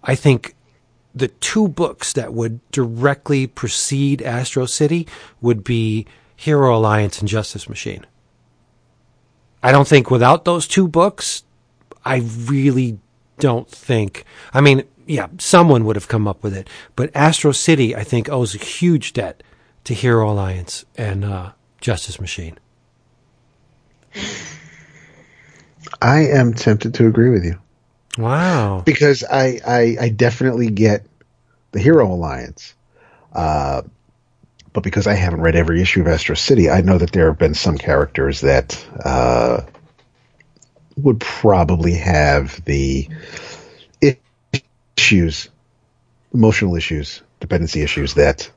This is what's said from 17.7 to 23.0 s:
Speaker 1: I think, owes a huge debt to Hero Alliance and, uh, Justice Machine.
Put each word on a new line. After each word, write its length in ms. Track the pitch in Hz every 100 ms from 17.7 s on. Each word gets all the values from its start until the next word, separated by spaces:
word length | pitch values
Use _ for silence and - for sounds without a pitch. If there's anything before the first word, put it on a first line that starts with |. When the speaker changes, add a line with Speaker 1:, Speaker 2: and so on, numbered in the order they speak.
| 160 117
Speaker 1:
I 80 | 113
think, 260 | 104 120 113
owes 240 | 139 113
a 40 | 104
huge 540 | - - 175 160 -
debt 300 | - 95 - _ _ _ _
to 80 | -
Hero 380 | 113 123 117 107
Alliance 560 | 101 95 92 87 - - -
and, 280 | 110 98
uh, 280 | 101 95 92 _ _ _
Justice 400 | - 98 - -
Machine. 360 | 90 - 85 - _ _ _ _